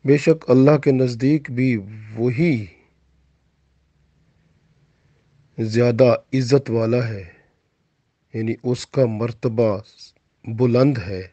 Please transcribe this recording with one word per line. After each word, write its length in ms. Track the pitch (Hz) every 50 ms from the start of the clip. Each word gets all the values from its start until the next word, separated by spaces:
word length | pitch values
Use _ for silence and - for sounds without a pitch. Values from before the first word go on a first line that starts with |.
| -
بے 120 | 135 143
شک 320 | 143 - 165 160 156 - -
اللہ 280 | 127 131 131 147 151
کے 140 | 143 143 147
نزدیک 600 | 131 127 131 123 120 113 127 135 151 151 143 -
بھی 260 | 123 120 127 131 120 107 95 101 110 110 110 107 107
وہی 500 | 110 117 127 120 123 170 175 139 113 101 87 _ _ _ _ _ _ _ _ _ _ _ _ _ _ _ _ _ _ _ _ _ _ _ _ _ _ _ _ _ _ _ _ _ _ _ _ _ _ _ _ _ _ _ _ _ _ _ _ _ _ _ _ _ _ _ _ _
زیادہ 580 | - 117 110 107 117 120 120 120 113 131 123 117 - _ _ -
عزت 360 | 135 127 117 139 139 139 -
والا 380 | 113 113 113 113 117 123 120
ہے، 160 | 113 110 98 90 85 - _ _ _ _ _ _ _ _ _ _ _ _ _ _ _ _ _ _ _ -
یعنی 200 | 113 110 113 110 - -
اس 240 | 123 123 - -
کا 180 | _ - 139 131
مرتبہ 720 | 117 110 104 117 117 117 _ - 123 110 117 117 110 101 98 110 _ _ _ - - _ _ _ _ _ _ -
بلند 540 | 117 113 113 127 123 117 123 131 147 139 113 90
ہے 200 | 92 98 92 92 92